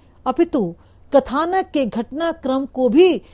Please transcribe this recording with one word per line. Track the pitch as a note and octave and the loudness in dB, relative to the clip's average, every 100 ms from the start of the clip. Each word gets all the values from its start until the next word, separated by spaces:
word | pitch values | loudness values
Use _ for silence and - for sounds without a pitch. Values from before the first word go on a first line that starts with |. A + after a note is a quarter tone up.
| _ _ - | _ _ -6
अपितु | - E4+ C#4 F3 E3+ - - - | -2 0 0 -4 -6 -20 -20 0
कथानक | C#4 C4+ C4+ E4+ F#4+ F#4 | 0 0 -4 -2 -2 -2
के | D4+ | -4
घटनाक्रम | A#3+ A3+ A#3 C4+ E4+ E4 C4 C4+ | -4 -4 -8 -6 -6 -4 -4 -4
को | C#4 B3+ B3+ | -4 -2 2
भी | C4 F#4 C4 - | 6 4 2 -8